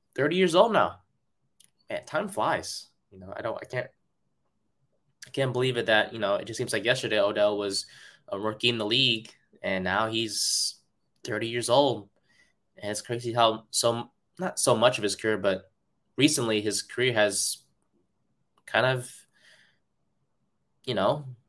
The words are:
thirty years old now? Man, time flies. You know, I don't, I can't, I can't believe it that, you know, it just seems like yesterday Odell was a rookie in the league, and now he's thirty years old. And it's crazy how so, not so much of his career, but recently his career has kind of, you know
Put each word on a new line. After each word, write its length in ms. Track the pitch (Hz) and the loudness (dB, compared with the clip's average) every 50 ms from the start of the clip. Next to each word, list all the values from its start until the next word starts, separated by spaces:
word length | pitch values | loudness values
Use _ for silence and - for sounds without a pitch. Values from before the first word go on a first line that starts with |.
| _ _ - | _ _ -4
thirty 220 | 131 139 151 175 | -2 -2 0 2
years 180 | 185 185 170 156 | 2 2 4 6
old 180 | 185 226 226 | 6 6 6
now? 280 | 202 143 92 85 - - _ _ _ _ _ _ _ _ _ _ _ _ _ _ _ _ _ - | 6 2 2 2 -2 -10 _ _ _ _ _ _ _ _ _ _ _ _ _ _ _ _ _ -8
Man, 140 | 107 - - | -8 -8 -8
time 240 | - - 156 214 - | -4 -4 -4 -4 -4
flies. 580 | - 107 113 160 139 85 78 - - - - _ _ _ _ _ | -4 -2 -2 0 -2 -2 -4 -8 -12 -12 -14 _ _ _ _ _
You 80 | 98 92 | -20 -18
know, 160 | 92 95 - | -16 -14 -12
I 60 | - | -8
don't, 160 | - 113 - - | -6 -6 -6 -8
I 40 | 113 | -10
can't, 240 | - 127 123 - - _ _ _ _ _ _ _ _ _ _ _ _ _ _ _ _ _ _ _ _ _ _ _ _ _ _ - | -6 -6 -6 -6 -6 _ _ _ _ _ _ _ _ _ _ _ _ _ _ _ _ _ _ _ _ _ _ _ _ _ _ -20
I 40 | - | -10
can't 220 | - 139 135 127 | -4 -2 -2 -2
believe 240 | 113 123 131 131 117 | 0 0 0 0 0
it 100 | 117 - | 0 2
that, 260 | 113 107 107 110 - | 4 4 4 2 0
you 80 | 113 113 | -4 -4
know, 160 | 104 98 101 | -2 0 0
it 80 | - - | -2 -2
just 140 | - - - | -8 -6 -6
seems 140 | 120 - | -4 -4
like 120 | 117 104 98 | -4 -2 0
yesterday 340 | 123 127 127 131 104 107 104 | 0 0 0 0 0 2 2
Odell 400 | 98 104 104 104 104 104 104 101 | 2 2 2 2 2 2 2 0
was 280 | 104 98 98 - - - - - - - - _ _ - | -4 -4 -4 -6 -6 -8 -18 -20 -20 -20 -20 _ _ -10
a 100 | 101 98 | -8 -4
rookie 300 | 107 107 110 - - 120 | -4 -4 -4 0 0 0
in 100 | 120 113 | 0 0
the 80 | 104 | -2
league, 460 | 107 120 131 135 123 113 110 107 - - _ _ _ _ - | 0 0 2 2 0 0 -2 -6 -16 -20 _ _ _ _ -10
and 200 | - 95 95 92 | -4 -4 -2 -2
now 260 | 92 92 95 104 113 110 | -2 0 0 0 0 0
he's 680 | 113 113 113 107 95 - - - - - - - - _ _ _ _ _ _ _ _ _ - | -2 -4 -4 -4 -4 -4 -2 -2 -2 -2 -2 -4 -6 _ _ _ _ _ _ _ _ _ -8
thirty 240 | - 107 107 113 113 | -6 -6 -4 -4 -4
years 200 | 117 120 113 117 | -4 -4 0 4
old. 400 | 120 139 147 131 110 - - _ _ _ _ _ _ _ _ _ _ _ _ _ _ - | 4 6 6 4 0 -2 -8 _ _ _ _ _ _ _ _ _ _ _ _ _ _ -10
And 140 | 107 104 | -8 -6
it's 100 | 107 - | -6 -6
crazy 300 | - - 120 117 120 117 | -6 -6 -6 -6 -4 -4
how 320 | 113 120 113 113 110 110 - _ | 2 4 4 4 4 0 -10 _
so, 400 | - - 123 120 117 - - - _ _ _ _ _ - | -4 0 2 2 0 0 -6 -10 _ _ _ _ _ -8
not 220 | 185 - - - | -6 -6 -4 0
so 160 | - 135 120 | 2 2 4
much 220 | 110 117 127 123 110 | 6 4 4 4 2
of 40 | |
his 140 | 104 98 - | -4 -4 -4
career, 220 | - - 110 107 95 | -2 -2 -2 -2 0
but 340 | 95 98 92 92 - _ _ _ _ _ _ _ _ _ - | 0 -2 -2 -2 -6 _ _ _ _ _ _ _ _ _ 0
recently 440 | 123 139 156 - 131 120 113 110 107 | 2 2 4 4 2 0 0 0 0
his 220 | 104 107 95 - | 0 -2 -4 -4
career 320 | - - - 120 127 127 117 | -6 -6 -4 -2 0 2 4
has 440 | 107 104 101 95 - - - - - _ _ _ _ _ _ _ _ _ _ _ _ _ _ _ _ _ _ _ _ _ | 4 4 4 2 -2 -4 -4 -6 -8 _ _ _ _ _ _ _ _ _ _ _ _ _ _ _ _ _ _ _ _ _
kind 220 | - - 110 123 | 0 2 2 2
of, 240 | 131 131 123 123 - - - _ _ _ _ _ - - _ _ _ _ _ _ _ _ _ _ _ _ _ _ _ _ _ _ _ _ _ _ _ _ _ - | 2 0 -2 -6 -10 -18 -20 _ _ _ _ _ -20 -20 _ _ _ _ _ _ _ _ _ _ _ _ _ _ _ _ _ _ _ _ _ _ _ _ _ -8
you 100 | 131 113 | -4 0
know 300 | 95 95 117 147 151 135 131 120 _ _ | 2 2 2 2 0 -6 -12 -16 _ _